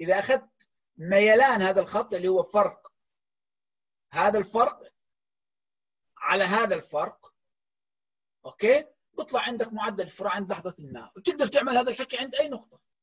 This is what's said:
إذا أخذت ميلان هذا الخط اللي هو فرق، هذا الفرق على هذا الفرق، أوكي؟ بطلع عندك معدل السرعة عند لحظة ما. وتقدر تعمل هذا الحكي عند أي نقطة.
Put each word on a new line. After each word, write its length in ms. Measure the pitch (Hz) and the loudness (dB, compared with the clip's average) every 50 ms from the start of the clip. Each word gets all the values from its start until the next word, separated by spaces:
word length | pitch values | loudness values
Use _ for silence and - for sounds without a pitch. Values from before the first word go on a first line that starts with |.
إذا 180 | 165 170 190 196 | -2 0 0 0
أخذت 520 | 202 247 262 - - _ _ _ - - _ _ _ _ _ | 2 2 0 0 -2 _ _ _ -20 -20 _ _ _ _ _
ميلان 680 | - 160 175 196 196 208 214 214 233 269 269 240 208 | -12 -4 2 4 4 6 6 8 6 6 6 4 2
هذا 180 | 185 190 190 196 | 0 2 2 0
الخط 340 | 180 - - 208 240 - 196 | 0 0 -2 -4 -2 -2 -4
اللي 140 | 175 180 185 | -2 0 0
هو 140 | 185 180 | 0 0
فرق، 500 | - - - 208 - - - - _ - _ _ _ _ _ _ _ _ _ _ _ _ _ _ _ _ _ _ _ _ _ _ _ _ | 0 0 0 0 0 0 -2 -8 _ -20 _ _ _ _ _ _ _ _ _ _ _ _ _ _ _ _ _ _ _ _ _ _ _ _
هذا 260 | - - 208 208 202 214 | -4 0 0 2 2 0
الفرق 420 | 190 - - 226 - - - - - - _ _ _ _ _ _ _ _ _ _ _ _ _ _ _ _ _ _ _ _ _ _ _ _ _ - | -2 0 2 2 2 2 0 -4 -14 -20 _ _ _ _ _ _ _ _ _ _ _ _ _ _ _ _ _ _ _ _ _ _ _ _ _ -8
على 260 | - - - 196 190 | -4 -2 0 0 0
هذا 300 | 180 202 226 226 196 180 | 0 0 0 0 0 -2
الفرق، 600 | 156 - - - - - 220 - _ - - _ _ _ _ _ _ _ _ _ _ _ _ _ _ _ _ _ _ _ _ _ _ - | -4 -6 -6 -6 -6 -6 -6 -8 _ -20 -20 _ _ _ _ _ _ _ _ _ _ _ _ _ _ _ _ _ _ _ _ _ _ -20
أوكي؟ 380 | - - - 208 220 262 294 302 - _ _ _ _ | -20 -6 -2 2 4 4 2 2 -4 _ _ _ _
بطلع 280 | _ - 302 - 254 240 | _ -10 -6 -4 -4 -2
عندك 320 | - 247 240 226 233 226 | -2 -4 -4 -6 -6 -6
معدل 320 | 220 214 220 220 202 190 180 | -6 -6 -6 -6 -6 -6 -8
السرعة 300 | 160 - - 185 - - | -8 -10 -8 -6 -6 -4
عند 160 | 208 196 180 | -6 -6 -6
لحظة 240 | 196 170 - 180 - - | -8 -8 -8 -10 -12 -14
ما. 320 | 147 135 131 - - - _ | -16 -18 -16 -18 -18 -20 _
وتقدر 300 | 190 - 359 320 294 285 | -6 -4 -4 -2 0 -2
تعمل 320 | 208 285 277 247 262 240 247 | 0 2 0 0 2 2 0
هذا 120 | 247 254 | 0 0
الحكي 280 | 226 - 254 - - 240 | -4 -6 -8 -8 -8 -8
عند 160 | 262 262 - | -8 -4 -2
أي 140 | 269 311 294 | -2 -2 -2
نقطة. 320 | 262 - - _ _ _ _ _ _ _ | -6 -10 -14 _ _ _ _ _ _ _